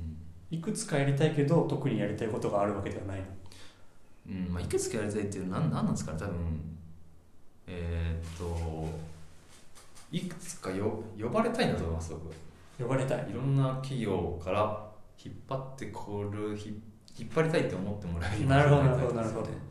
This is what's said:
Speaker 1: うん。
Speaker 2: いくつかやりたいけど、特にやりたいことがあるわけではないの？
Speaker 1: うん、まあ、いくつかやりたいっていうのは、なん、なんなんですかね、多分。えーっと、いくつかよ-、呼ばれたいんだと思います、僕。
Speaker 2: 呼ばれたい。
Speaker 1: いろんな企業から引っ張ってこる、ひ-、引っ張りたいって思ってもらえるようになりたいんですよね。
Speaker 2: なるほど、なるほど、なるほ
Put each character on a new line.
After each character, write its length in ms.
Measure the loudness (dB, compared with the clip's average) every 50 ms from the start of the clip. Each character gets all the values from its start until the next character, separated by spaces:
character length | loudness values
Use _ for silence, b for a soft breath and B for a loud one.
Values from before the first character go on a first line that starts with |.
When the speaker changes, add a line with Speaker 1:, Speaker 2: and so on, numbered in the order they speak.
| -8 -8 -8 -8 -10 -12 -12 -14 -10 -6 -6
Speaker 1:
う 20 |
ん。 20 | -4
Speaker 2:
い 40 |
く 100 | -2 -2
つ 160 | -2 -2 -2 0
か 100 | 2 2
や 80 | 4
り 100 | 4 4
た 100 | 6 4
い 100 | 4 6
け 80 | 4 4
ど、 240 | 6 6 6 6 4
特 200 | 2 0 2 2
に 100 | 2 2
や 80 | 2 0
り 80 | 0
た 100 | 0 -2
い 40 | 0
こ 100 | 0 0
と 100 | 0 2
が 120 | 2 4
あ 40 | 4
る 100 | 4 2
わ 60 | 0
け 80 | -2 -4
で 80 | -4 -4
は 80 | -6
な 120 | -6 -4 -6
い 20 |
の？ 60 | -6 -8 -8 -10 -10 B B B B B B B B B B B -18 -18 -18 -16 -10 -8
Speaker 1:
う 20 | -6 -4 -2 -2
ん、 40 | -2
ま 60 | -2
あ、 20 |
い 40 | -2
く 140 | 0 0 0
つ 100 | 0 0
か 80 | 0 0
や 80 | 0
り 80 | 0 0
た 60 | 0
い 40 | 0
っ 60 | -2
て 80 | -2 -4
い 20 |
う 60 | -4 -2
の 60 | 0
は、 40 | 2
な 80 | 2 2
ん、 40 |
な 100 | 2 2
ん 40 | 2
な 60 | 2
ん 20 | 2
で 40 | 0
す 60 | 0
か 80 | -2 -4
ね、 60 | -4
多 60 | -2 -2
分。 80 | -2 -2 -2 -2 -2 -2 -4 -6 -10 -12 -12 -14 -14 -14 -16 -16 -18 -20 -20 -20 -18 -16 -16 -16 -18 -16 -14 -10
え 540 | -8 -6 -4 -2 0 0 0 0 0 -2 -4
ー 120 | -6 -8
っ 20 | -6
と、 500 | -4 -4 -2 -2 -2 -2 -2 -2 -4 -4 -4 -6 -8 -10 -10 -12 -12 -14 -14 -16 -18 -18 -18 -18 -16 -16 -16 -16 -16 -16 -16 -16 -10 -6
い 120 | -6 -4
く 140 | -4 -6 -8
つ 260 | -8 -10 -10 -10 -8
か 100 | -6 -4
よ-、 320 | -2 0 0 0 -2 -2 -6 -8 -6 -4
呼 60 | -2 2
ば 160 | 4 4 4
れ 60 | 4
た 120 | 2 2
い 60 | 2 2
ん 60 | 2
だ 40 | 0
と 60 | 0
思 80 | 0
い 40 | -2 -2
ま 40 |
す、 100 | -4 -6
僕。 220 | -8 -8 -8 -10 -12 -12 -14 -16 -18 -18 -20 -14 -8 -4
Speaker 2:
呼 80 | -2 0
ば 60 | 2
れ 100 | 2 2
た 140 | 2 0 0
い。 100 | -2 -2
Speaker 1:
い 40 | -4
ろ 80 | -2
ん 160 | 0 2 4 4
な 180 | 4 4 2 0
企 180 | -4 -4 -2 0
業 400 | 0 2 2 2 2 0 -2 -4
か 100 | -2 2
ら 380 | 4 4 4 4 2 -2 -6 -10 -12 -16 -18 -18 -18 -16
引 120 | -14 -12 -12
っ 20 | -10 -8 -4
張 80 | -4 -4
っ 180 | -4 -6 -8
て 120 | -8 -8 -8
こ 360 | -8 -8 -6 -4 -4 -2 -2 -2
る、 240 | -2 -2 -2 -2 -2
ひ-、 140 | -4 -6 -8 -8 -10 -10 -14 -16 -18 -18 -16 -12 -10
引 80 | -8 -2
っ 20 | 2
張 60 | 2
り 80 | 4 4
た 80 | 4 2
い 80 | 2
っ 40 | 2
て 60 | 0
思 160 | -2 -2 -2
っ 80 | -4 -4
て 80 | -4 -2
も 120 | -2 0
ら 80 | 0 0
え 60 | 2 2
る 0 |
よ 40 |
う 20 | 4
に 60 | 6
な 140 | 8 8 10
り 60 | 10
た 80 | 10 10
い 20 |
ん 40 | 8
で 0 |
す 60 | 8
よ 40 | 6
ね。 60 | 6
Speaker 2:
な 40 | 4
る 0 |
ほ 40 | 2
ど、 60 | 2
な 80 | 2 0
る 60 | 0
ほ 120 | 0 -2
ど、 20 | -2
な 80 | -2
る 0 |
ほ 0 | -4 -6 -8 -10